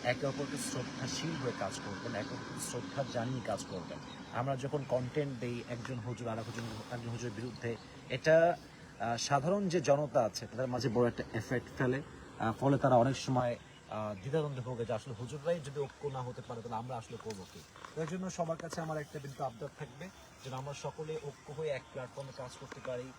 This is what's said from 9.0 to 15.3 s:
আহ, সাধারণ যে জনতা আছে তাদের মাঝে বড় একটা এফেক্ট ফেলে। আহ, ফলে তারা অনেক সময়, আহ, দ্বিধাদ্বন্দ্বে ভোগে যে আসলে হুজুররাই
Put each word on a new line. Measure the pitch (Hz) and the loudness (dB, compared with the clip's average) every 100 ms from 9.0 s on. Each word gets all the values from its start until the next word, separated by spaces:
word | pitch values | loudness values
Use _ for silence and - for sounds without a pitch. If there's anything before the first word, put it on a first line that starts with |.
আহ, | 113 117 | 0 2
সাধারণ | - 143 139 202 196 | 4 4 6 4 4
যে | 170 | 4
জনতা | 147 143 147 139 | 6 6 6 6
আছে | 110 - 120 | 4 2 -6
তাদের | 113 127 | -2 0
মাঝে | 123 127 | 2 2
বড় | 113 120 | 6 6
একটা | 113 - | 4 -2
এফেক্ট | 113 107 123 117 - | -2 0 0 0 0
ফেলে। | 127 135 151 - - - | 2 2 -2 -12 -14 -2
আহ, | 110 117 | 0 4
ফলে | 135 139 | 6 6
তারা | 135 127 | 10 10
অনেক | 120 131 | 8 4
সময়, | - 127 123 117 - - - | 2 4 4 0 -6 -20 -8
আহ, | 107 107 | -4 -4
দ্বিধাদ্বন্দ্বে | 104 95 156 147 135 | -4 0 0 0 -2
ভোগে | 120 123 117 | -6 -4 -2
যে | |
আসলে | 113 135 | -2 -4
হুজুররাই | 110 120 | -8 -6